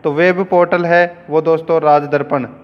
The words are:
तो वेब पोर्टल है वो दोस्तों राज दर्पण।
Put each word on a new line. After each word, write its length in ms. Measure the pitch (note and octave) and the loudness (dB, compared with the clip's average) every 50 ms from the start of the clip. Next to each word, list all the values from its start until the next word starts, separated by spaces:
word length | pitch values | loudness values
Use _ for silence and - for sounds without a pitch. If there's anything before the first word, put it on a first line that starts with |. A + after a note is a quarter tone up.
| - | -4
तो 80 | D#3 | -4
वेब 320 | C#3+ D3+ F3 F#3 F3+ F3+ G3 | 0 2 0 2 2 0 -2
पोर्टल 400 | F#3+ F#3+ F3 F3 F3 F3+ F3 F3 | 0 2 0 2 2 0 -2 0
है 380 | E3+ E3+ F3 F3 F3 F3 - - - | 2 2 2 2 0 -4 -16 -12 -2
वो 120 | D3 D#3+ | -2 -2
दोस्तों 380 | D#3 E3 E3 D#3+ E3 E3 E3 D#3+ | 0 0 -2 -2 -2 -2 -2 0
राज 200 | D3+ D3+ D3 D3 D3 | 2 4 2 2 2
दर्पण। 420 | C#3 D3 C#3+ C#3 - D3+ C#3 B2 A2+ - - | 0 -4 -4 -2 -2 -4 -6 -6 -8 -14 -20